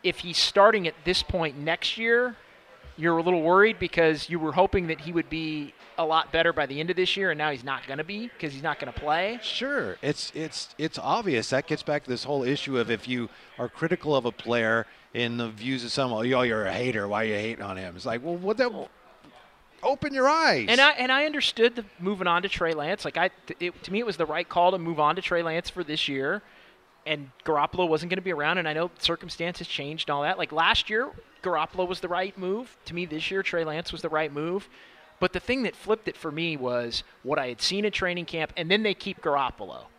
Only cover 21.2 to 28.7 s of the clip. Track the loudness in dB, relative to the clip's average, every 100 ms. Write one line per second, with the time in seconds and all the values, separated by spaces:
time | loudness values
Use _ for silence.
21.2 | 2 0 -2 2 2 2 -12 -6 -4 0
22.2 | 2 2 0 0 0 0 -2 -4 -4 0
23.2 | 0 -2 -14 -6 -6 -6 -6 -4 -4 -2
24.2 | -2 -2 0 4 4 4 -2 2 2 2
25.2 | 0 0 0 -2 -4 -8 -6 -4 -2 -2
26.2 | -2 -4 -8 -20 -20 _ _ _ -6 -6
27.2 | -6 -8 0 2 2 2 2 2 0 -4
28.2 | -2 -2 0 0 0